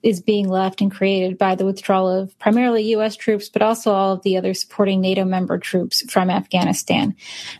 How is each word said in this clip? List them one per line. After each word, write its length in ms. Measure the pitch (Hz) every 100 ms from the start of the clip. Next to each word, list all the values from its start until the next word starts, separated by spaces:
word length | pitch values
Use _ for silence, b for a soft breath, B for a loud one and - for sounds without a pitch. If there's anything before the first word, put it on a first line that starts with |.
is 160 | 226 180
being 280 | 220 208 190
left 320 | 185 185 -
and 120 | 196
created 460 | - 196 190 185 185
by 180 | 190 185
the 80 |
withdrawal 440 | 190 190 - 190 185
of 300 | 185 190 -
primarily 460 | 208 233 247 226 214
U 120 | 220
S 140 | 214 214
troops, 320 | - 208 -
but 140 | 208
also 280 | 214 226 220
all 220 | 196 190
of 100 | 190
the 140 | 196 185
other 180 | 190
supporting 460 | 185 - - 196 190
nato 240 | 185 190
member 340 | 190 185 185 180
troops 500 | - 180 - - -
from 220 | 196 180
Afghanistan. 840 | 180 - 180 170 - - - 208 - B B B